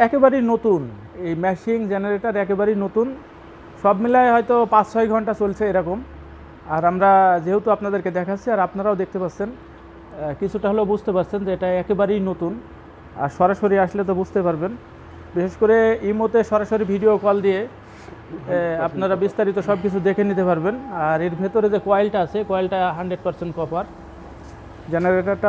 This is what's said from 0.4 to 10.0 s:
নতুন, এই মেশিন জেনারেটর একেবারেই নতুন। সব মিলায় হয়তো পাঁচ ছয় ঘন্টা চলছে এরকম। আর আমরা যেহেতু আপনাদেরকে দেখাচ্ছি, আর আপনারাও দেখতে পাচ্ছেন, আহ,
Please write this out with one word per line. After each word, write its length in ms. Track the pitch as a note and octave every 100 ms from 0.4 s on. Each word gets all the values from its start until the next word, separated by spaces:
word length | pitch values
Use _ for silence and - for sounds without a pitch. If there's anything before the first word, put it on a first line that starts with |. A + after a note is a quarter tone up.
| A#3
নতুন, 280 | A3+ A3+ F3 B2 G2+ G#2+ - F3
এই 60 | E3
মেশিন 360 | F#3 F#3 A#3 A3+ G#3
জেনারেটর 440 | G3 G3+ G3+ A#3 G#3
একেবারেই 340 | G3 G3 G#3 G3+ G3
নতুন। 220 | A3 B3 C4 - - - - - -
সব 120 | G3 G3
মিলায় 260 | A#3 B3+ B3 A#3
হয়তো 200 | A3+ A#3+ A3+
পাঁচ 120 | A3 G3+
ছয় 140 | A3+ A3+
ঘন্টা 200 | A3 A3 G#3+
চলছে 220 | G3+ F#3+ G#3+
এরকম। 260 | F3+ D#3+ G3+ C4 - - - - - - D#3+
আর 60 | E3+
আমরা 180 | F3+ G3 F#3+ F#3+ F3 E3
যেহেতু 220 | G3+ G#3+ G#3
আপনাদেরকে 340 | G3+ G3 F#3 F3
দেখাচ্ছি, 280 | F3+ G3 B3+
আর 60 | G#3+ F3+
আপনারাও 280 | G3 G3+ G3
দেখতে 160 | F#3 F#3+
পাচ্ছেন, 260 | F3+ - G#3
আহ, 800 | C4 - - - -